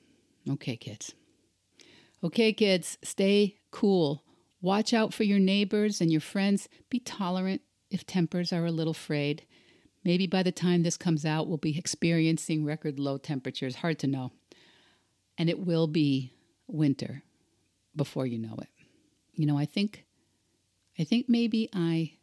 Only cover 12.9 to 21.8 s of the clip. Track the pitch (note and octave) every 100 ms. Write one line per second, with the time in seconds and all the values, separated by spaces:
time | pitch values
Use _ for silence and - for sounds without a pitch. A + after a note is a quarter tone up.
12.9 | C#3 C#3 C#3 - C3+ C3 - C3 B2 E3+
13.9 | D#3 C#3+ C3+ B2+ _ _ - _ _ _
14.9 | _ _ _ _ - E3 - F3 E3 D#3+
15.9 | D#3 C#3+ C3+ B2+ _ _ _ - D#3+ D3
16.9 | C3 - C#3 _ _ _ _ _ _ _
17.9 | D3 C#3 D3 C3 A2+ A2 A2 - _ _
18.9 | _ _ _ _ - D3+ C#3+ D3+ G3+ G#3
19.9 | - _ _ _ _ _ _ _ _ _
20.9 | - D#3+ A#3 B3 A#3 A#3 A3 A3 F3+